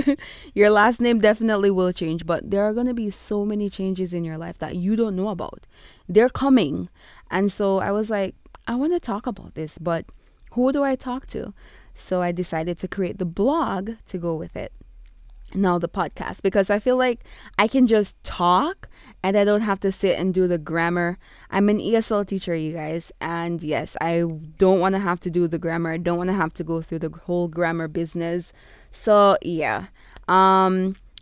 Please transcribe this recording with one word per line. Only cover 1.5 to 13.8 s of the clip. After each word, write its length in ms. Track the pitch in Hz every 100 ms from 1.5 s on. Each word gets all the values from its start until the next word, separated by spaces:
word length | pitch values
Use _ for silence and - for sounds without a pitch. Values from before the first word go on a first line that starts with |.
| 208 202
will 200 | 185 185
change, 360 | 180 165 165 165
but 240 | 165 -
there 100 | 196
are 120 | 214 220
gonna 180 | 247
be 160 | 233 208
so 340 | - - 208
many 280 | 208 208 202
changes 420 | - 190 185 185
in 100 | 175
your 140 | 165 160
life 220 | 170 -
that 160 | 156 180
you 200 | 185 220
don't 200 | 226 185
know 140 | 208
about. 360 | 175 - - - _ - - -
They're 220 | 185 247
coming. 600 | - 277 262 147 180 180 - - - -
And 200 | 180 202
so 280 | - 196 190
I 120 | -
was 200 | 208 214
like, 240 | 208 190 - - - -
"I 80 | 247
wanna 240 | 302 349
talk 260 | - 208 254
about 300 | 196 175 -
this, 240 | 156 -
but 260 | 165 165 - - _ _ -
who 200 | 240 254
do 120 | 277
I 120 | 277 262
talk 300 | 262 254 -
to?" 280 | - - - - - -
So 280 | - - 180
I 100 | 175
decided 460 | 175 175 160 170 170
to 80 | 185
create 300 | - 185 -
the 80 | 175
blog 680 | 170 226 330 247 196